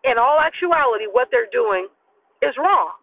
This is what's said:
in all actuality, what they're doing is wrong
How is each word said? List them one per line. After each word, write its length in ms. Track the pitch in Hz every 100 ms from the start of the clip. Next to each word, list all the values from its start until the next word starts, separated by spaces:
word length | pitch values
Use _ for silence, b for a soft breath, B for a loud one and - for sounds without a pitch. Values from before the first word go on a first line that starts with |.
in 140 | 262 233
all 200 | 247 302
actuality, 680 | 320 - 349 330 269 214 214
what 200 | 220 247
they're 180 | 247 220
doing 360 | 247 226 185 190 _ _ _ _ _
is 100 | 285 254
wrong 320 | 349 381 165 180